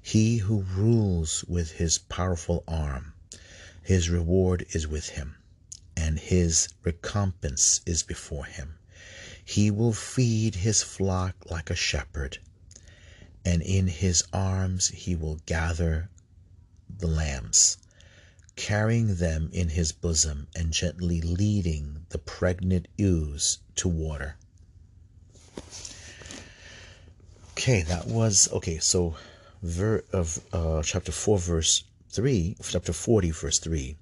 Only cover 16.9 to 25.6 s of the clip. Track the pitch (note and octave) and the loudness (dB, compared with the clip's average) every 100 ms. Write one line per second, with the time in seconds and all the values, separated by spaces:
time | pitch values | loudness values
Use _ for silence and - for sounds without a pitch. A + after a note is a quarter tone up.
16.9 | - E2+ D#2 D#2 C2+ G#1+ - - - - | -6 -2 0 -2 -4 0 4 4 0 -14
17.9 | - - - - - - - - G#2 G#2+ | -20 -20 -20 -20 -20 -20 -10 -2 0 2
18.9 | A#2 A2+ F2+ E2+ D#2+ D#2+ F2 F2 D#2+ D#2+ | 4 2 2 0 0 -2 0 0 2 0
19.9 | - E2+ D#2 D2+ C#2+ C#2+ - E2 D#2+ F2+ | 0 -2 0 0 -2 -10 -4 -2 0 -2
20.9 | D#2 F2 E2+ E2 F2 G#2 G#2 F2 D#2 D2 | -2 -2 0 0 2 2 2 0 -2 -4
21.9 | D2 E2 D#2+ - - F2+ F2+ F2+ F#2 E2+ | -10 -8 -10 -10 -2 0 2 2 0 0
22.9 | - G2+ F2 D2+ C#2+ - - - - F#2 | 0 4 4 0 -2 -2 -4 -6 -4 -2
23.9 | E2 D#2 D2 C#2+ - - - - - - | 0 -2 -6 -8 -12 -20 -20 -20 -20 -20
24.9 | - - - - - - - | -20 -20 -20 -20 -20 -18 -18